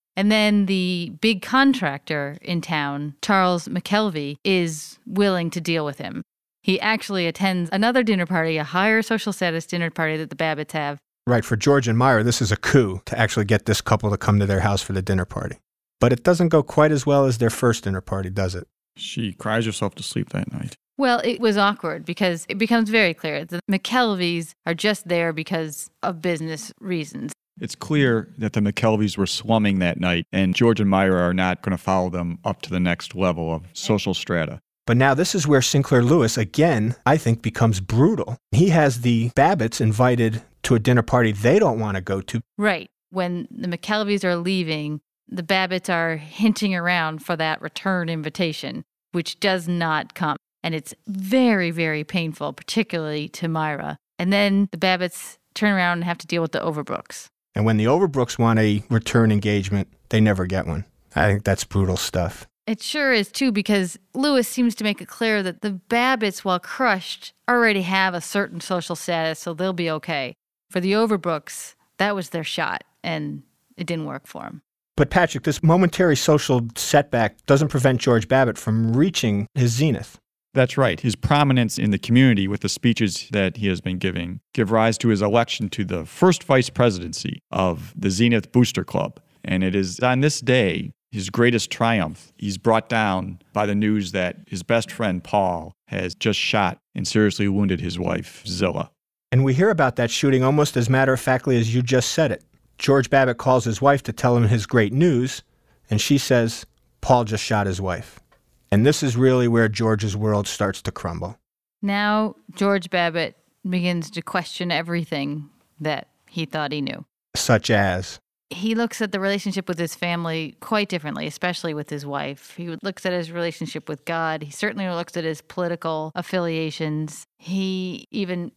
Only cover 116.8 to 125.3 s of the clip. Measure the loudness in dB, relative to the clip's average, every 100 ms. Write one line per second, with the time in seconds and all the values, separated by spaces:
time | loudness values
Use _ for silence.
116.8 | -6 -8 -14 _ _ -8 2 2 4 2
117.8 | 2 -2 -6 -14 _ _ _ -6 -4 -2
118.8 | -2 -4 -6 -2 -2 -2 -4 -6 -6 -4
119.8 | -4 -4 -4 -4 -4 -6 -8 -12 -4 -2
120.8 | -2 -4 -6 -8 -8 -6 -6 -4 -6 -6
121.8 | -8 -10 -8 -6 -6 -10 -16 -14 -12 -8
122.8 | -10 -6 -4 -4 -6 -6 -6 -6 -10 -10
123.8 | -10 -12 -6 -4 -2 -4 -8 -6 -6 -4
124.8 | -6 -6 -6 -6 -6